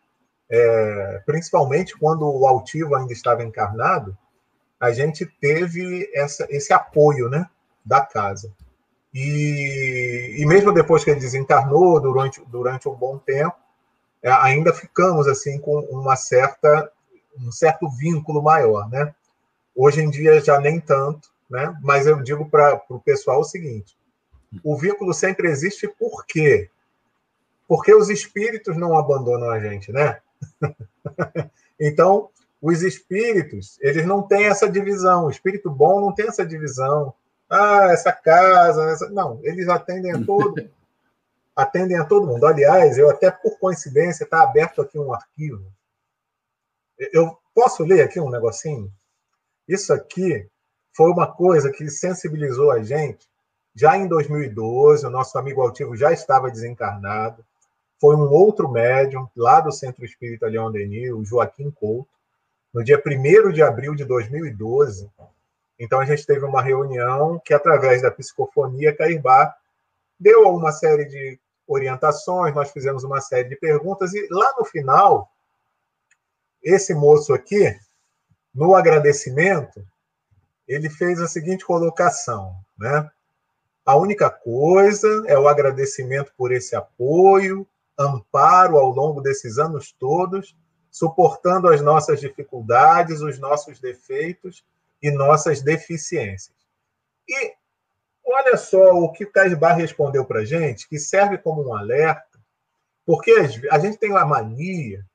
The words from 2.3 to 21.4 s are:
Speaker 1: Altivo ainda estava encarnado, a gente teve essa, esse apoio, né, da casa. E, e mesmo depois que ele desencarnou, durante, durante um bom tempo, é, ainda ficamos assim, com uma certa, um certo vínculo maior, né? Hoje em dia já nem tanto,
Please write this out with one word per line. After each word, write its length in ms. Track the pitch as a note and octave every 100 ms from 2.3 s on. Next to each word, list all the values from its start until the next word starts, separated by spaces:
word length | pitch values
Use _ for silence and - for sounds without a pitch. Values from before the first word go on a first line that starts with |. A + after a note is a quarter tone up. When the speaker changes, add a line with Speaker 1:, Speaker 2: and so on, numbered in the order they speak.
| C3+ C3
Speaker 1:
Altivo 480 | B2+ - D3+ D#3
ainda 180 | C3+ B2+
estava 300 | A2+ B2 A#2
encarnado, 720 | A2+ A2 G#2 A2 D3 F3 G2+ G2 _ _ _ _ _ -
a 120 | B2
gente 340 | A#2 D3+ D3+
teve 840 | F3 - C#3+ D#3+ F3 E3+ F3+ F3+ G3
essa, 320 | C#3 C#3+ - -
esse 220 | C#3+ -
apoio, 560 | F#3 - D3+ D3 C3+ A#2
né, 200 | C#3+ F3+ _ _ _
da 160 | G#2+ A#2+
casa. 520 | A#2 A2 G2+ F#2+ G#2 - _ _ _ _ _
E, 1200 | C3 C#3 D3 D3 C#3+ C#3 C3+ C3 B2+ B2 A#2+ B2 D3+
e 60 |
mesmo 280 | D3 F#3+ G3+
depois 320 | E3+ D3+ D#3
que 60 | D#3
ele 100 | C#3
desencarnou, 800 | B2+ C3+ C3+ C#3+ C3+ D3+ F3+ D#3
durante, 420 | C3+ C3 C3+ - -
durante 420 | B2 B2 C3 C#3
um 60 |
bom 220 | B2 C3 C#3
tempo, 380 | - C#3 E3 - _ _ _ _ _ _
é, 80 | B2
ainda 440 | B2+ C3 C#3+ E3
ficamos 560 | E3 - - F#3 D#3+ C#3
assim, 320 | C3+ C#3+ C#3
com 180 | D3+ D3
uma 340 | D3 C3 C3+ C3
certa, 720 | - B2+ C3+ - D3+ D3+ D3 _ _ _ _ B2+
um 140 | A#2+
certo 360 | - D#3+ - D#3+
vínculo 520 | B2 D#3+ D#3 D#3 D3+
maior, 460 | D3+ D#3+ A#2 G#2 G#2+
né? 240 | C3+ D3 - _ _ _ _ _
Hoje 280 | B2 C#3+ D3
em 80 | D3+
dia 300 | C#3 D#3 D3+
já 180 | D3+ C#3+
nem 200 | D3 E3
tanto, 480 | - C#3 C#3+ D3+ _ _